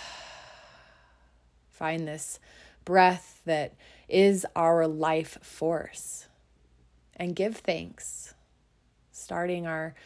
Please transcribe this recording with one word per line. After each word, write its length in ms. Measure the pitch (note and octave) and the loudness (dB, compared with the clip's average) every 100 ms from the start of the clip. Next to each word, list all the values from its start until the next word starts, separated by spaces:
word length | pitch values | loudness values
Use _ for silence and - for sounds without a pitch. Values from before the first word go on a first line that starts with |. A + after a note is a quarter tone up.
| - - - - - - - - - _ _ _ _ _ _ _ _ | -16 -16 -18 -20 -20 -20 -20 -20 -20 _ _ _ _ _ _ _ _
Find 380 | - D#3+ E3 D3+ | -8 -4 -4 -6
this 320 | D3+ - - - - - _ - | -8 -10 -14 -18 -20 -20 _ 2
breath 560 | F#3 F3+ F3+ - - E3+ | 6 6 4 -6 -8 -2
that 280 | D#3 - - - - - | -2 -2 -10 -20 -20 2
is 380 | F#3+ G3 F#3+ - E3 | 6 6 4 0 2
our 300 | E3 E3+ D#3+ | 4 4 4
life 540 | D#3 D#3+ D#3+ D#3+ - | 2 0 0 -2 -10
force, 840 | - - D#3+ E3 - - - - - _ _ _ _ _ _ _ _ - | -16 -4 -2 -2 -6 -12 -14 -14 -16 _ _ _ _ _ _ _ _ -8
and 200 | F3 F3 | -4 -2
give 220 | G#3 A3 | -2 -2
thanks. 800 | - E3 E3+ - - - - - _ _ _ _ _ _ _ | -4 -4 -6 -14 -16 -14 -18 -20 _ _ _ _ _ _ _
Starting 540 | - - F3 F3+ F3 E3 | -18 -8 -6 -4 -4 -4
our 300 | D#3+ D#3+ - | -6 -8 -12